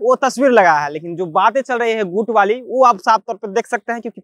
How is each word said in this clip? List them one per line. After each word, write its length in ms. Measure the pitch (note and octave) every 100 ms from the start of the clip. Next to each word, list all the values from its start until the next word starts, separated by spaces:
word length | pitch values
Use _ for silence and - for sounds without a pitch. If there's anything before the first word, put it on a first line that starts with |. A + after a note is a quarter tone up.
वो 140 | A#3 B3+
तस्वीर 360 | C4 A3+ C4+
लगा 220 | A#3 F3
है। 180 | D3+ D3
लेकिन 240 | D#3 E3+ E3+
जो 100 | F3+
बातें 340 | F3 G#3 B3+
चल 160 | C4 A#3+
रही 140 | A#3
है 120 | A3 F#3+
गुट 240 | F#3 A3
वाली, 260 | A3 G3 B3
वो 220 | A#3+ B3 B3
आप 120 | G#3
साफ 240 | A#3+ A3
तौर 140 | - A3+
पर 120 | A3
देख 200 | G3+ -
सकते 240 | A#3+ -
हैं, 100 | A#3
क्योंकि 200 | A3+ G#3